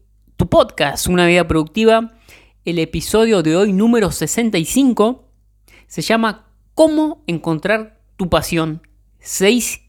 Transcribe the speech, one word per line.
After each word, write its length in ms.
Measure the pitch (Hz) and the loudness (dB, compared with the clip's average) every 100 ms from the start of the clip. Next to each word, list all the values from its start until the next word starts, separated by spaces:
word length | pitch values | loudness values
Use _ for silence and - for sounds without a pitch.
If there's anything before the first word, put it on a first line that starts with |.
| _ _ _ - | _ _ _ -6
tu 120 | 180 | 0
podcast, 600 | 320 233 - 143 - - | 2 2 -2 -4 -4 -2
Una 180 | 180 170 | 2 2
vida 220 | 175 165 | 2 2
productiva. 640 | 160 151 220 220 226 226 _ _ - _ _ | -2 -2 0 2 2 0 _ _ -20 _ _
El 140 | 170 170 | -6 -4
episodio 640 | 160 165 - 220 226 196 | -4 -6 -2 0 2 2
de 140 | 156 170 | 2 2
hoy, 160 | 214 | 2
número 400 | 185 226 240 180 | 2 2 2 0
sesenta 440 | - 160 - 226 190 | -2 -4 -2 -2 -2
y 80 | |
cinco, 680 | 156 262 269 214 220 254 _ _ _ _ _ _ _ | -2 0 2 2 0 -2 _ _ _ _ _ _ _
se 120 | - | -8
llama 520 | 156 226 226 196 _ _ _ | -2 0 -2 -6 _ _ _
¿Cómo 500 | - 311 311 302 - - | 2 2 2 -2 -4 -8
encontrar 760 | 160 165 156 190 220 220 _ _ - | -6 -4 -4 -2 -4 -6 _ _ -10
tu 140 | 180 | -2
pasión? 560 | 160 - 165 160 160 - _ _ _ | -2 0 -4 -4 -6 -14 _ _ _
Seis 640 | - - 196 240 - - | -12 0 2 2 -2 -10